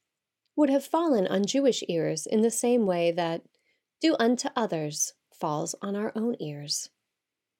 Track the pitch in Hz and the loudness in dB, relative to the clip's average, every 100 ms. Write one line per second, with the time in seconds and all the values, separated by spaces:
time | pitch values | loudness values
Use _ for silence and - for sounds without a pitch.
0 | _ _ _ _ _ - 285 277 - 330 | _ _ _ _ _ 2 4 4 0 0
1 | 339 220 185 190 202 277 269 - - 165 | 2 2 2 0 0 2 2 2 -2 -2
2 | 156 156 - 220 226 - 240 240 196 175 | 0 -4 -2 2 2 0 0 2 2 2
3 | 170 170 165 170 - _ _ _ _ _ | 0 0 -2 -4 -8 _ _ _ _ _
4 | 320 - 233 247 - - 214 165 151 151 | 2 4 2 2 -2 -2 -2 -2 -4 -4
5 | - - _ _ 165 151 160 - 202 202 | -6 -8 _ _ -4 -2 -4 -8 -6 -4
6 | 214 220 233 - 151 147 147 - - _ | -4 -4 -4 -4 -8 -10 -8 -8 -8 _
7 | _ _ _ _ _ | _ _ _ _ _